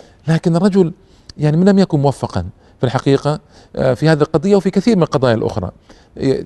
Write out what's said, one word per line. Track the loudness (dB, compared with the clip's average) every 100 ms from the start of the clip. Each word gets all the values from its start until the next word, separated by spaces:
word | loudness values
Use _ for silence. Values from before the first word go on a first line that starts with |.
| -20 _ -4
لكن | -2 0 0
الرجل | 2 2 0 -2 _ _ -20 -4
يعني | 0 2
لم | 4 4
يكن | 2 2
موفقا | 0 -2 -4 -6 -8 -12 _ _
في | -4
الحقيقة، | -2 0 0 0 -6 -8 -20 -14 -4
آه، | -2
في | 0 0
هذه | 0
القضية | 0 -2 0 0
وفي | 0
كثير | 0 0 2
من |
القضايا | 0 0 0
الأخرى. | 0 -2 -6 -8 -10 _ -20 _ -6
ي-، | -4 -4